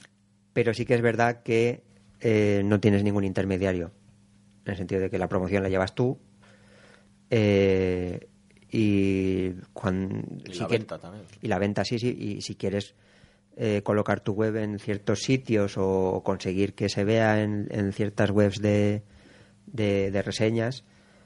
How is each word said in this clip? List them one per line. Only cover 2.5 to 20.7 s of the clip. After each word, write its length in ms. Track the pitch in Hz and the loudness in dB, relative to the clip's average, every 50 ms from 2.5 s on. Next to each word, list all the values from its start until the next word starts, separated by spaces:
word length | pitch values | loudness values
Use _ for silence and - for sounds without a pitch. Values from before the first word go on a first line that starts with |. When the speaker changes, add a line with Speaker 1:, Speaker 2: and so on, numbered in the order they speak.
| 101 101 98 | 2 2 2
Speaker 1:
no 140 | 104 104 98 | 2 2 4
tienes 240 | - 107 101 101 | 4 4 4 4
ningún 220 | 101 104 101 104 98 | 2 2 0 0 -2
intermediario, 680 | 95 92 98 95 95 95 90 98 95 92 90 85 82 - _ _ - - _ _ _ _ _ _ _ _ _ - | -2 -2 -2 -2 0 0 0 0 0 0 -2 -4 -8 -10 _ _ -20 -20 _ _ _ _ _ _ _ _ _ -10
en 80 | - | -8
el 40 | 98 | -6
sentido 240 | 85 95 87 98 92 | -6 -4 -4 -2 -2
de 100 | 95 92 | -2 -2
que 80 | 98 92 | -2 -2
la 100 | 90 85 | -2 -2
promoción 340 | 95 92 92 87 101 98 | -2 -2 0 0 0 0
la 60 | 95 95 | 0 0
llevas 260 | 95 92 95 98 - | 0 0 0 -2 0
tú, 240 | - 123 127 135 - _ _ _ _ - - - - - - - - - - - - _ _ _ _ _ - | 0 0 0 -2 -4 _ _ _ _ -20 -20 -20 -20 -20 -20 -20 -20 -20 -20 -20 -20 _ _ _ _ _ 0
eh, 1000 | 123 113 107 104 101 98 98 95 95 95 95 92 90 90 90 90 90 - - - _ _ _ _ _ - - - | 2 2 4 6 6 6 6 4 4 4 2 0 0 -2 -4 -6 -8 -10 -14 -18 _ _ _ _ _ -20 -12 -4
y 800 | - 117 107 104 101 98 98 98 95 95 95 95 95 92 92 92 90 95 - - | 0 0 2 4 4 4 2 2 2 2 0 0 0 -2 -2 -4 -6 -8 -14 -18
cuan-, 520 | - - - 98 92 95 95 95 104 110 107 - 90 92 - | -10 -6 -4 -2 -2 -2 -2 -4 -4 -6 -8 -8 -12 -14 -14
Speaker 2:
Y 60 | - 92 | -10 -8
Speaker 1:
sí 60 | 87 | -8
Speaker 2:
la 60 | 82 | -4
Speaker 1:
que 120 | 85 117 113 | -2 -2 -2
Speaker 2:
venta 200 | 107 - 82 78 | -2 -4 -12 -12
también. 260 | - 87 98 107 92 - - - | -14 -14 -18 -18 -18 -20 -16 -10
Speaker 1:
y 80 | - 110 | -6 -2
la 100 | 101 90 | -2 0
venta, 260 | 101 104 104 107 98 | 0 0 0 -2 -2
sí, 140 | - 120 113 | -2 -2 -2
sí, 180 | 117 123 - - | -2 -4 -4 -4
y 220 | 113 104 101 101 | -6 -8 -8 -8
si 120 | - - 104 | -10 -10 -10
quieres, 400 | - - 98 95 101 101 - - _ _ _ _ _ - - _ _ _ _ _ | -8 -6 -4 -4 -4 -6 -8 -14 _ _ _ _ _ -20 -20 _ _ _ _ _
eh, 260 | - 120 107 104 104 | -4 -2 -2 -2 -2
colocar 380 | - - 107 104 101 - 101 98 | 0 0 0 0 2 0 0 -2
tu 120 | - - | -2 -4
web 240 | 98 104 110 110 107 | -2 -2 0 0 -2
en 220 | 113 107 104 104 101 | -2 -4 -4 -6 -6
ciertos 420 | - 113 104 98 - - 107 - | -6 -6 -6 -4 -2 -2 -2 0
sitios 540 | - - 135 131 131 - 113 104 101 98 - | 0 0 0 0 0 0 0 0 0 0 -2
o 460 | 104 95 95 95 95 95 92 98 95 - | -2 0 2 2 2 2 0 -2 -2 -2
conseguir 500 | 107 98 92 - 98 90 95 101 98 - | -2 -4 -2 -4 -4 -2 0 -2 -2 -2
que 140 | - 110 98 | -2 -4 -2
se 160 | - 104 101 | 0 0 0
vea 380 | 104 110 113 110 110 107 107 | 2 2 4 4 4 2 2
en, 260 | 107 104 104 104 101 - | 0 0 -2 -4 -6 -4
en 220 | - 107 101 98 | -4 -2 -2 -2
ciertas 380 | 101 - 107 98 101 - 107 101 | -2 -2 -4 -2 0 0 0 2
webs 320 | 98 104 104 101 98 98 | 4 4 4 4 2 2
de, 400 | 104 104 104 104 104 104 104 107 - - - - - - - - - _ _ _ _ | 2 2 4 4 4 2 0 -2 -4 -10 -18 -20 -20 -20 -20 -20 -20 _ _ _ _
de, 440 | - - 113 104 101 101 98 98 95 | -10 -6 -2 0 2 2 2 0 0
de 120 | 98 98 | 0 -2
reseñas, 640 | 98 107 98 - 113 110 113 113 113 120 | -2 -2 -2 0 0 0 2 0 -2 -2